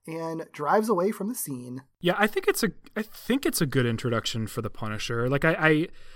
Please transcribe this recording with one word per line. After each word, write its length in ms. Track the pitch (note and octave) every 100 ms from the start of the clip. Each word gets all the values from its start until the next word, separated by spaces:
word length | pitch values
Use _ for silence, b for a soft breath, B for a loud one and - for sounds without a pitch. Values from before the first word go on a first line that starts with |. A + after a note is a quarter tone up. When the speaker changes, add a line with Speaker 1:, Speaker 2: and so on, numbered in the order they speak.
| -
Speaker 1:
and 380 | E3 E3 E3 D#3+
drives 380 | - D3 G3 G#3+
away 220 | F#3 F#3+
from 160 | A3 G3
the 40 |
scene. 480 | B3 - C3 B2 B2+ - _
Speaker 2:
Yeah, 160 | E3+ F3
I 80 | G#3
think 200 | F#4+ G4
it's 160 | -
a, 100 | A3 - -
I 60 | -
think 460 | A3 - - B3+ E4+
it's 160 | -
a 40 | D#3
good 200 | C3 A#2+
introduction 600 | A2+ B2 A2+ - A#2 G#2+
for 140 | -
the 80 | A2
Punisher. 640 | - G#2+ G#2+ - A#2 B2
Like, 160 | C#3 E3
I, 80 | F3+
I, 300 | D#3+ D#3 E3+ - b